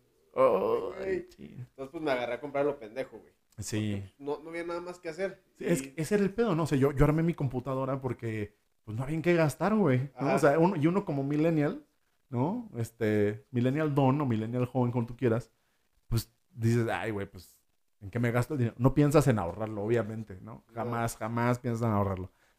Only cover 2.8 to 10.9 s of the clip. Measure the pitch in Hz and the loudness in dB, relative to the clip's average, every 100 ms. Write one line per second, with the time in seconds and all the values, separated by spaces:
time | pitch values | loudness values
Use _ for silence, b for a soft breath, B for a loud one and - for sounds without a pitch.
2.8 | 107 123 127 107 - _ _ - 101 110 | -8 -10 -10 -12 -20 _ _ -14 -6 -4
3.8 | 107 101 101 - 139 143 160 170 170 175 | -2 -4 -8 -12 -8 -8 -8 -8 -6 -8
4.8 | 175 175 165 156 196 - _ - - 170 | -8 -12 -10 -6 -6 -8 _ -6 -2 -2
5.8 | - - 151 208 190 214 233 160 160 139 | -2 -6 0 2 2 0 0 0 2 2
6.8 | 135 135 147 156 165 160 135 127 135 131 | 2 4 4 4 0 0 -2 -4 -4 -4
7.8 | 135 139 131 117 113 110 104 _ _ _ | -4 -4 -4 -4 -6 -4 -6 _ _ _
8.8 | - 110 131 160 165 170 156 - 180 214 | -10 -8 -4 -2 2 4 2 2 0 4
9.8 | 170 127 143 - 135 135 147 160 175 180 | 4 4 0 -4 0 4 4 6 4 4
10.8 | 156 | 2